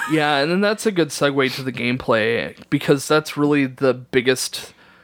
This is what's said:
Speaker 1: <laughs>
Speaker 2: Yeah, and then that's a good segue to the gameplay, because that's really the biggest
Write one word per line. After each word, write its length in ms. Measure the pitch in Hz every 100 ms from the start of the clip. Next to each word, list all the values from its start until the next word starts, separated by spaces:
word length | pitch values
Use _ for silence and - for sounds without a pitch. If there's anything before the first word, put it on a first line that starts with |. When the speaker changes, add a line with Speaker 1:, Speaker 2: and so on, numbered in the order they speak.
Speaker 1:
<laughs> 80 | -
Speaker 2:
Yeah, 260 | 156 147 143
and 140 | 147
then 100 | 180
that's 240 | 202 214 226
a 60 |
good 180 | 180 151
segue 440 | - 143 139 131 123
to 80 |
the 80 | 131
gameplay, 840 | 117 120 123 - 113 110 117 71 - -
because 380 | 143 - 147 -
that's 280 | 156 151 143
really 300 | 147 147 135
the 280 | 127 135 127
biggest 800 | 123 131 123 127 - - - - - -